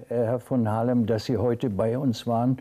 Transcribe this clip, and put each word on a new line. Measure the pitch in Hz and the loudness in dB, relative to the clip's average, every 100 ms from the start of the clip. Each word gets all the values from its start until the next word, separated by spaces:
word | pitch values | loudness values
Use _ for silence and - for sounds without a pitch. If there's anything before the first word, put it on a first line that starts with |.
| - | -6
äh, | 117 | -2
Herr | 113 123 | 0 -2
von | - 131 110 | 0 0 2
Halem, | 110 120 123 110 | 0 2 2 2
dass | 110 - | 0 0
Sie | 110 | 0
heute | 120 117 131 | 0 0 -2
bei | 95 110 123 | 0 0 0
uns | 139 110 120 | -2 -2 -2
waren | 117 123 131 | 0 0 -2